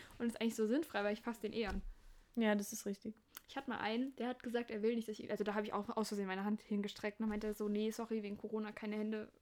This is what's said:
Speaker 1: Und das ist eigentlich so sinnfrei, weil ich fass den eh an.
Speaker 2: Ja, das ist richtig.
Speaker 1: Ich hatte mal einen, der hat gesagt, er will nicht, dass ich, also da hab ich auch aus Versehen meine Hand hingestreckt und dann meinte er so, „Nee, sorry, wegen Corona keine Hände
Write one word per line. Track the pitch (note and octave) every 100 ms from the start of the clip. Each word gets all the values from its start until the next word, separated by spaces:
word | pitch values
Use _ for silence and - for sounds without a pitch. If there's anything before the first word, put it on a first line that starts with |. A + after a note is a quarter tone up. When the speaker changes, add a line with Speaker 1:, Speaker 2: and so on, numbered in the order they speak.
| - -
Speaker 1:
Und | A#3
das |
ist | -
eigentlich | A3+ A3+
so | G#3+
sinnfrei, | C4+ E4 G#3
weil | G#3
ich | G#3+
fass | - A3+
den | G#3
eh | - G#3
an. | F#3+ - - - - - -
Speaker 2:
Ja, | A3
das | G#3 G3+
ist | - G3+
richtig. | G3 A3 - _ - -
Speaker 1:
Ich | C#4
hatte | C4+
mal | A3
einen, | G#3 A3+ C4+ -
der | A#3
hat | B3
gesagt, | B3 A#3 A#3
er | A3
will | A3
nicht, | A#3 A3
dass | G#3+
ich, | -
also | G#3
da | G#3
hab | G#3
ich | G#3
auch | G3+ G#3 A3+
aus | G#3
Versehen | G#3 G3
meine | F#3+
Hand | G3+ G#3+
hingestreckt | - G3+ G#3 - G#3+ -
und |
dann | A3
meinte | G#3 G#3+
er |
so, | G#3 G#3+
„Nee, | G#3 A3
sorry, | A3 A3+ A3
wegen | G#3 G#3
Corona | G#3 G#3+ G#3+
keine | G#3+ G#3+ G#3+
Hände | G#3+ A3 G#3+ -